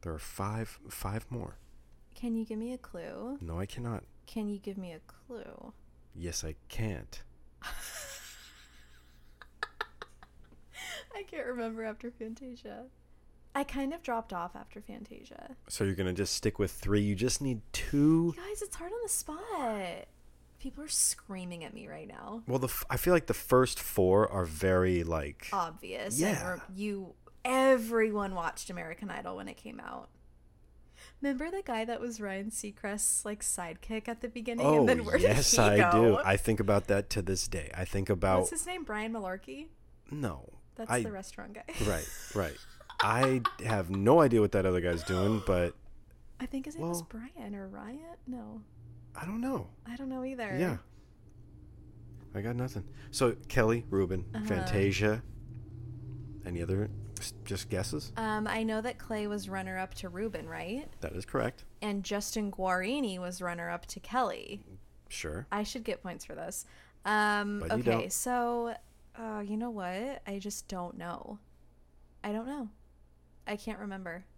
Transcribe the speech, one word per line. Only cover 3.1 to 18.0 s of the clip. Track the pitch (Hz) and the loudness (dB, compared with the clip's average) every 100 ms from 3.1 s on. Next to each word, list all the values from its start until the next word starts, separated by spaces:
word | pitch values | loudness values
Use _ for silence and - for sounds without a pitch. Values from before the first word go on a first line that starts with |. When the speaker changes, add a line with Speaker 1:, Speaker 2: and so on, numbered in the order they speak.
| - 220 180 | -8 -8 -8
Speaker 1:
No, | - 165 | -6 -4
I | 101 | -4
cannot. | - 120 110 - - - | -6 -6 -6 -8 -20 -12
Speaker 2:
Can | - 208 | -6 -6
you | 202 | -6
give | 202 196 | -8 -10
me | 185 | -10
a | 160 - | -12 -18
clue? | - - 240 - - - - - - - | -20 -16 -14 -12 -14 -16 -18 -20 -20 -20
Speaker 1:
Yes, | - 85 - | -8 -6 -4
I | 80 76 - | -6 -8 -8
can't. | - 110 80 - - - - - - | -2 -2 -2 -8 -14 -16 -20 -20 -14
Speaker 2:
<laughs> | - - - - - - - - - - - - - - - - - - - - - - - - - - - - - - - 605 - 659 - | -10 -8 -10 -12 -12 -14 -14 -18 -20 -20 -20 -20 -20 -20 -20 -20 -20 -20 -20 -10 -10 -8 -12 -12 -18 -18 -20 -20 -20 -20 -20 -14 -12 -12 -10
I | 440 | -12
can't | 392 330 247 | -10 -6 -4
remember | 247 226 226 | -2 -4 -4
after | 220 214 240 | -6 -6 -10
Fantasia. | 240 220 226 269 240 214 202 254 - _ - - - - | -10 -10 -10 -12 -12 -14 -14 -16 -20 _ -20 -20 -20 -8
I | 277 | -4
kind | 277 269 269 | -2 -2 -2
of | 330 | -4
dropped | - 233 226 | -2 -4 -2
off | 185 175 | -6 -6
after | - - 208 | -8 -14 -16
Fantasia. | 214 - 208 - - - - 262 - | -14 -14 -14 -16 -16 -16 -16 -18 -10
Speaker 1:
So | - | -2
you're | 98 | 0
gonna | 92 92 | 2 2
just | 90 95 | 2 0
stick | - 107 - | 2 0 2
with | 98 | 0
three? | - - 104 | 0 2 4
You | 104 | 4
just | 98 123 - | 2 2 2
need | 139 117 - | 0 -2 -4
two? | - - 143 | -4 0 6